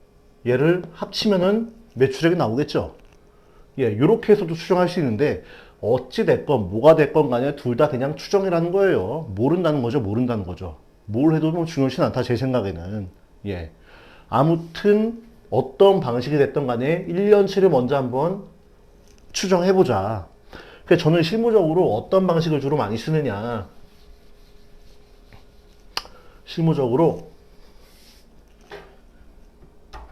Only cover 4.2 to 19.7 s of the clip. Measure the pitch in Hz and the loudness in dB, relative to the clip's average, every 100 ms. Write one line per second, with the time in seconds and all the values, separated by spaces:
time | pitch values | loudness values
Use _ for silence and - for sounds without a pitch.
4.2 | - 208 165 165 - 180 175 185 135 107 | 4 2 2 -8 -2 0 0 0 -2 0
5.2 | 143 104 - - - - 104 127 - - | -2 -2 -10 -20 -20 -8 -2 -2 -2 -2
6.2 | 196 123 - 131 90 107 143 151 139 160 | 0 0 0 -2 -2 4 6 6 4 2
7.2 | 143 120 139 147 123 120 151 123 135 151 | 0 0 -2 -4 -4 0 0 0 -4 -6
8.2 | - 202 196 170 170 190 196 147 - 151 | -2 0 0 0 0 2 2 2 -2 -6
9.2 | 139 95 131 175 165 147 117 139 101 107 | -8 -2 0 2 0 0 0 -2 -2 -2
10.2 | 127 113 90 90 90 76 - _ - 107 | -2 -4 -6 -10 -12 -14 -20 _ -8 0
11.2 | 156 156 156 170 160 139 135 127 131 120 | 2 2 0 -2 -4 -2 -2 0 -2 -2
12.2 | 123 117 131 127 98 82 87 107 92 - | -2 -2 0 -2 -2 -6 -10 -10 -12 -16
13.2 | _ - 101 92 80 - - - - - | _ -14 -10 -10 -10 -18 -20 -20 -20 -20
14.2 | - 117 151 165 - - 202 208 220 226 | -4 0 2 0 -4 -2 2 2 0 -6
15.2 | - - - 113 131 - 196 190 123 120 | -16 -20 -4 -4 -4 4 4 4 0 -4
16.2 | 131 147 135 151 131 117 135 170 170 170 | -2 2 2 0 -2 -2 -2 -2 -4 -2
17.2 | 202 202 196 196 190 135 123 139 127 127 | 4 4 4 2 2 2 2 -2 -2 -2
18.2 | 160 196 - - _ _ - - - - | -2 -4 -10 -20 _ _ -20 -20 -20 -20
19.2 | - - 190 185 180 | -14 -8 0 2 4